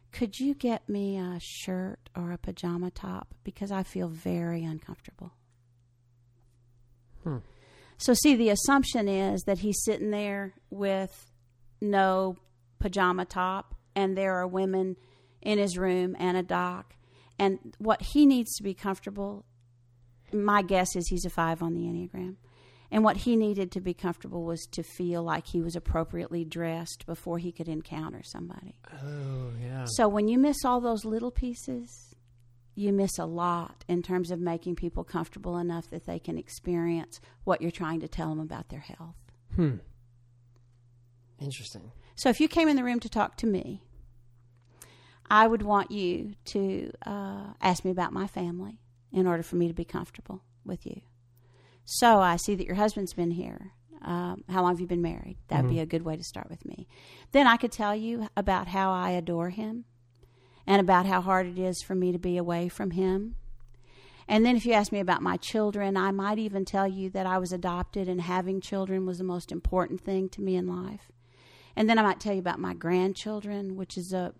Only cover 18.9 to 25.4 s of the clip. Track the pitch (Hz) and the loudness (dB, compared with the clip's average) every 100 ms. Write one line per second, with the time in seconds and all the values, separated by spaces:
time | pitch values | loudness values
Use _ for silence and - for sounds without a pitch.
18.9 | 185 - 202 202 202 - _ _ _ _ | -4 -6 -6 -6 -8 -16 _ _ _ _
19.9 | _ _ _ - 214 208 208 180 190 185 | _ _ _ -6 0 4 4 4 4 2
20.9 | 185 170 180 175 170 165 165 165 170 170 | 0 -2 -2 -2 0 0 0 -2 -2 -4
21.9 | 170 180 185 180 190 _ - - - - | -4 -6 -8 -10 -12 _ -20 -20 -20 -2
22.9 | 220 220 196 - 226 214 202 185 185 185 | 4 4 4 2 4 4 0 -2 -4 -4
23.9 | 175 185 185 190 185 165 170 - - 165 | -4 -4 -6 -8 -8 -4 -6 -8 -10 -10
24.9 | - 175 170 165 151 | -6 -2 -2 -2 -4